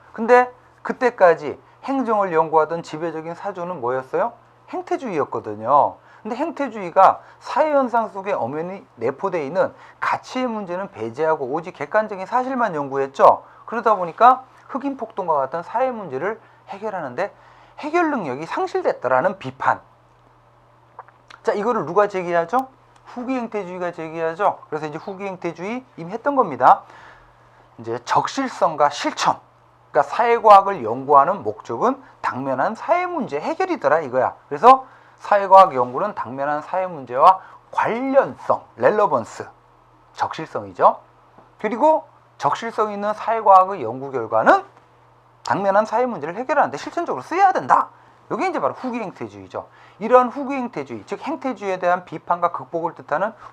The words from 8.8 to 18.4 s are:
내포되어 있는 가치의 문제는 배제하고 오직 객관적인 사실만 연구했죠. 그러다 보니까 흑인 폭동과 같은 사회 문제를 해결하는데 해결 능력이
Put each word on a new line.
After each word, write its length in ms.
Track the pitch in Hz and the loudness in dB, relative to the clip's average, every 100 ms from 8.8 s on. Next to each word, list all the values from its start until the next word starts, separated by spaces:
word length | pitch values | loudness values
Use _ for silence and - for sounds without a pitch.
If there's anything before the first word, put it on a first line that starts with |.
| - - | -18 -6
내포되어 460 | 113 - 196 175 | -4 -4 -4 -4
있는 320 | 135 185 143 - - - | -2 0 -2 -4 -20 -8
가치의 480 | - - - 254 254 | -4 -4 -6 -6 -4
문제는 440 | 214 185 175 196 | -4 -6 -8 -8
배제하고 560 | - 113 120 160 156 123 | -8 -8 -2 0 0 -2
오직 260 | 151 175 | -6 -8
객관적인 520 | - 147 214 214 190 190 | -10 -2 0 0 -6 -4
사실만 500 | 247 254 262 220 151 | -4 -2 -2 -2 -2
연구했죠. 680 | 139 135 135 131 180 98 - - - | -4 -2 -2 6 6 6 -2 -20 -10
그러다 300 | 220 220 202 | -2 0 0
보니까 480 | 175 - 233 247 - _ - | -2 6 6 6 -2 _ -12
흑인 260 | 269 277 269 | -8 -6 -8
폭동과 400 | 226 - 180 147 | -10 -6 -2 0
같은 280 | 131 165 | -2 -6
사회 280 | 170 226 262 | -6 -2 -2
문제를 480 | 233 185 131 185 220 - _ - | -4 -8 -6 -6 -8 -14 _ -18
해결하는데 640 | 196 214 190 143 123 202 - - - - - | -12 -8 -8 -8 -6 -6 -8 -20 -20 -20 -14
해결 320 | 302 339 320 | -4 0 0
능력이 340 | 262 156 127 | -2 -4 -6